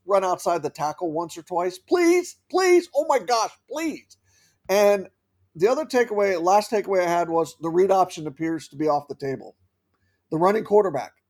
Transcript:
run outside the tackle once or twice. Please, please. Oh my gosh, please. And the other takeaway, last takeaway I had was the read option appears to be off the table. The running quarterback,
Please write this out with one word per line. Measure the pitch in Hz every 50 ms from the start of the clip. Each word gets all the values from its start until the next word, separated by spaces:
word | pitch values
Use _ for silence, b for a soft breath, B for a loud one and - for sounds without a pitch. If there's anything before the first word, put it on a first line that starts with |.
| _
run | 175 202 196 190
outside | 185 175 160 - 180 175 165
the | 147 143
tackle | - - 151 151 151 - 180 165
once | 151 165 170 160 - 170
or |
twice. | - - 180 170 180 180 180 -
Please, | _ - - 359 349 339 349 359 - - - _ _ _
please. | - 370 370 359 359 349 349 - -
Oh | 277 320 311
my | 285 247
gosh, | 180 240 240 226 208 180 - _ _ -
please. | 262 311 330 311 202 120 - _ - _ _ _ _ _ _ _ _ _ _ -
And | 190 208 208 202 202 196 175 - _ _ _ _ _ _ _ _ _
the | 160 175 226
other | 269 302 311
takeaway, | - 269 247 240 233 214 208 202 196 185 160
last | 165 180 196 214 208 -
takeaway | 233 208 190 185 196 185 175
I | 170
had | 170 175 170 165
was | 165 165 160 - - _
the | 156 165
read | 165 180 190 190
option | 190 190 180 180 - 165 151
appears | 151 135 - 160 165 165 151 - -
to | 147
be | 139 156 151
off | 143 143 - -
the | 139
table. | - 143 135 131 - - - - _ _ _ _ _ _ _ _ _ _ _ _ _ _ _
The | 160 156
running | 175 190 208 226 -
quarterback, | - 202 208 196 185 143 127 107 - - _ _